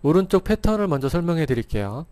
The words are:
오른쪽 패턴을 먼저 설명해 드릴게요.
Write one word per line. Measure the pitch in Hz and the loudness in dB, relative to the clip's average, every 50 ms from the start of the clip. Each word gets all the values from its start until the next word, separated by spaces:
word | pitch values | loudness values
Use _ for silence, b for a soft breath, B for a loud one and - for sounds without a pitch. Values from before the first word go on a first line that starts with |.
| - | 2
오른쪽 | 139 156 185 190 185 - 190 - | 4 4 4 2 4 0 0 2
패턴을 | - 214 214 - - 220 208 208 190 | 2 -2 0 2 0 2 2 0 0
먼저 | 156 135 131 135 | -2 -2 -2 -2
설명해 | - 170 175 170 170 160 156 131 | -2 0 0 0 0 0 0 0
드릴게요. | 127 117 110 - - 107 101 98 104 127 160 - | 0 -2 -2 -4 -4 -4 -4 -4 -6 -10 -12 -14